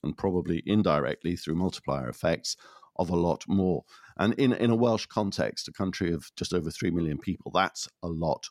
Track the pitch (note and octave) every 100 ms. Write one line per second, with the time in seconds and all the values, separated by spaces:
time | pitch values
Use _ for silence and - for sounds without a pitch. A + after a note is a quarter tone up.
0 | D#2 - G2 F2+ E2 E2 - G#2+ F2+ D2+
1 | C2 D2+ E2+ E2+ - D#2+ F#2 - - C#2
2 | B1 - F2 E2 - - - - - -
3 | F2+ F2 E2+ - - G2 F#2 E2 - -
4 | - - G2+ - C3 A#2+ A#2 A2+ A#2 G#2+
5 | - - G2+ - A#1+ - - - F#2+ -
6 | F2+ E2 - - - F2+ D#2+ - F2 E2+
7 | E2 C#2+ - F2 - F2+ F#2+ - - _
8 | F2 E2 E2 C#2 -